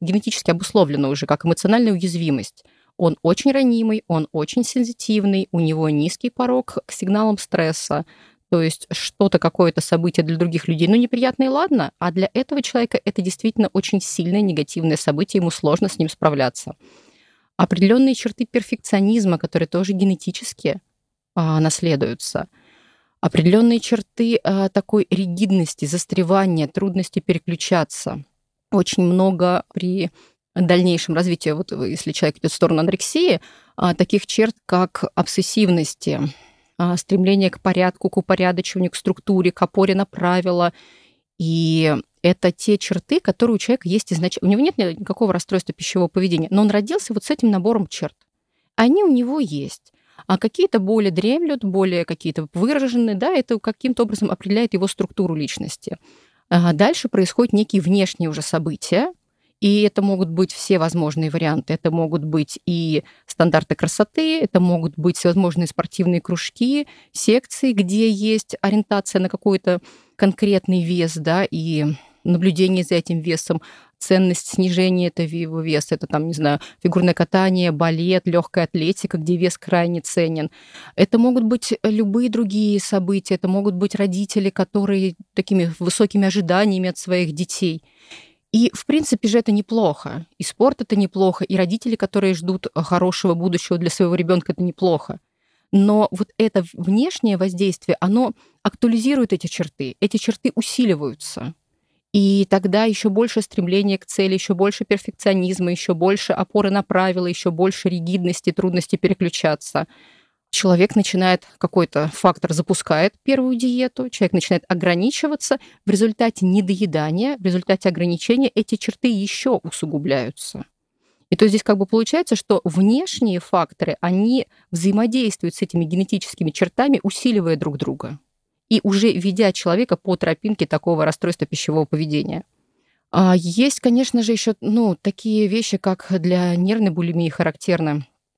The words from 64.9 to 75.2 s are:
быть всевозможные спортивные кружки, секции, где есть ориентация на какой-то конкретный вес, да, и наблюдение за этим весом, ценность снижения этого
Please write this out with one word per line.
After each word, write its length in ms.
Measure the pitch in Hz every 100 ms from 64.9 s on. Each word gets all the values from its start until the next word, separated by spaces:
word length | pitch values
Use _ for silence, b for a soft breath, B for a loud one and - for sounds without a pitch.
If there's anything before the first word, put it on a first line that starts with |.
| 156
быть 200 | 170 -
всевозможные 500 | 175 180 180 165 170
спортивные 540 | - 170 - 180 175
кружки, 640 | - 175 - - 240 285 285 B B
секции, 640 | - - 233 - - 262
где 360 | 202 180 208 226
есть 460 | 196 214 220 - -
ориентация 580 | 196 214 202 202 - 190
на 100 | 185
какой-то 520 | - 202 190 - 180 b b b -
конкретный 680 | 196 - 202 190 - 185
вес, 320 | 165 180 165 160
да, 280 | 156 175 196
и 360 | 165 160 156 151 151 b b
наблюдение 600 | - 175 185 165 185 185
за 120 | 175 175
этим 260 | - 165
весом, 400 | 160 160 - 165 B B B _
ценность 480 | - 190 185 175 -
снижения 600 | - 185 175 185 180 175
этого 200 | -